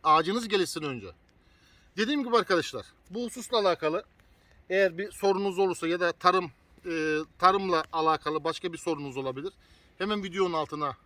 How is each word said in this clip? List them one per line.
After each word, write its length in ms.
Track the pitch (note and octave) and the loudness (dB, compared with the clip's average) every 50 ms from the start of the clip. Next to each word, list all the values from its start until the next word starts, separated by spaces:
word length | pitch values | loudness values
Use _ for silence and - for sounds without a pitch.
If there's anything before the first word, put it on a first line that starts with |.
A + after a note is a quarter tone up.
| - | 6
Ağacınız 440 | D#3 D#3 D#3+ D#3+ E3+ G3+ B3 A3+ G#3+ | 6 6 6 4 2 -2 -2 -2 0
gelişsin 340 | G#3 F#3+ F3 - - E3 | 0 0 0 0 -2 -6
önce. 240 | D3+ C#3+ C3 A#2 G2 F2+ - _ _ _ _ _ _ _ _ _ _ _ _ _ _ _ _ | -6 -6 -6 -8 -10 -14 -16 _ _ _ _ _ _ _ _ _ _ _ _ _ _ _ _
Dediğim 280 | F3+ A3 A3+ D4 D4 B3+ | -2 -2 0 0 -2 0
gibi 120 | A#3+ A#3+ | 2 2
arkadaşlar, 500 | A3+ F#3+ - F#3+ E3+ D3 - - A#2 - - _ _ _ _ | 2 4 4 2 2 2 -2 -8 -10 -12 -12 _ _ _ _
bu 140 | F3 A3+ B3 | -8 -6 -6
hususla 340 | A3+ - B3 A3+ - B3+ A3 | -6 -8 -10 -8 -2 0 2
alakalı 460 | G3+ F#3 E3+ - D#3+ D#3 D#3+ G3 - _ _ _ _ _ _ _ _ _ - - _ _ | 2 2 2 2 0 -2 -2 -2 -6 _ _ _ _ _ _ _ _ _ -20 -20 _ _
eğer 280 | F#3 F#3+ G3 F#3 E3 F3 | 2 2 2 2 2 -4
bir 120 | G3+ G3 | -10 -10
sorunuz 480 | - - G3+ G3 F#3+ F#3 G3 G3+ F3+ F#3 | -8 0 0 2 2 2 0 -2 0 2
olursa 300 | G3 F#3 E3+ - E3+ E3 | 2 0 0 -2 -2 -2
ya 120 | E3+ F3 | 0 0
da 120 | F3+ E3+ | 0 -2
tarım, 380 | - _ - F3+ F#3 F#3 F3+ D3+ - _ _ _ - - - | -2 _ 2 4 4 4 0 -2 -12 _ _ _ -20 -14 -10
e, 320 | F3+ E3 D#3+ D#3 D#3 D3+ D3+ D#3+ _ _ - | -6 -4 -2 -2 -2 -2 -2 -4 _ _ 4
tarımla 460 | F3+ F#3 F#3+ G3 G3 F#3 F3 D#3+ D#3 - | 4 4 4 4 0 0 0 0 0 -2
alakalı 520 | - E3 D#3+ D#3+ D#3 D3+ - D3+ D#3 D#3 D3 | -4 0 2 2 2 2 -2 -4 -6 -2 -4
başka 280 | E3 D#3+ - - F3 | -4 -6 -4 -8 -10
bir 60 | E3 D#3 | -10 -6
sorunuz 380 | - F3 D#3+ C#3+ C#3+ C#3 B2 | -4 -4 -4 -4 -6 -8 -8
olabilir. 360 | C#3 C3+ C3 B2+ C#3 D3 G3 - _ _ _ - _ _ _ _ _ | -6 -6 -6 -6 -6 -10 -10 -12 _ _ _ -20 _ _ _ _ _
Hemen 240 | F#3 G#3 G#3+ G#3 | -4 -2 -2 -2
videonun 300 | F#3+ F#3+ E3+ G3 F#3+ F3+ | -4 -4 0 0 0 2
altına 440 | E3+ D#3 D3+ - D#3 D3+ D3 C#3 A2 _ _ | 2 -2 -2 -4 -4 -4 -4 -4 -6 _ _